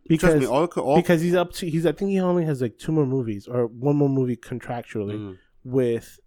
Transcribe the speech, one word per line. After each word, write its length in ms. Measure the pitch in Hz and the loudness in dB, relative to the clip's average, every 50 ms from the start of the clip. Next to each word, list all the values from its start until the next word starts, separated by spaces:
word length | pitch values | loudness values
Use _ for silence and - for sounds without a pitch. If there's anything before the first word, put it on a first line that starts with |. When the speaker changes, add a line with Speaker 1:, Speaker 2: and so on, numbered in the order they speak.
| - - | 0 0
Speaker 1:
Because, 320 | 165 156 180 175 156 147 | 2 4 4 4 4 4
Speaker 2:
me, 60 | 131 | 2
all 160 | 110 123 143 | 2 2 0
the 60 | 170 170 | 0 0
co-, 140 | - 165 | -2 -4
all 140 | - 131 143 | 0 2 4
Speaker 1:
because 240 | 170 175 - 175 156 | 4 4 4 2 2
he's 120 | 165 175 175 | 2 2 2
up 180 | 180 175 175 - | 0 0 -2 -6
to, 140 | - 190 165 | -8 -6 -4
he's, 160 | 147 165 160 | -2 0 0
I 60 | 156 | 0
think 180 | 151 - 202 196 | -2 -2 -2 -2
he 100 | 196 190 | 0 0
only 240 | 185 180 175 175 160 | 2 2 2 0 0
has, 180 | 156 143 123 | 0 -2 -2
like, 160 | 127 110 - - | -2 -4 -6 -8
two 140 | - - | -6 -2
more 140 | 160 156 143 | 0 0 0
movies 400 | 127 131 135 123 110 104 98 - | 0 0 -2 -4 -4 -6 -8 -8
or 200 | 113 123 123 120 | -6 -2 -2 -2
one 300 | 110 120 117 127 143 147 | -2 -4 -4 0 0 2
more 120 | 147 143 139 | 2 2 2
movie 280 | 135 135 127 123 120 | 2 0 0 0 -2
contractually 800 | - - - 127 113 - - 123 117 - - - 110 101 101 104 | -6 -8 -10 -10 -10 -8 -10 -10 -10 -10 -8 -8 -6 -6 -6 -6
Speaker 2:
Mm-hmm. 180 | 107 104 98 92 - _ _ _ _ - | -8 -10 -12 -14 -16 _ _ _ _ -10
Speaker 1:
with 540 | 127 127 135 127 117 117 113 - - - - _ | -2 0 0 2 2 0 -2 -4 -10 -20 -20 _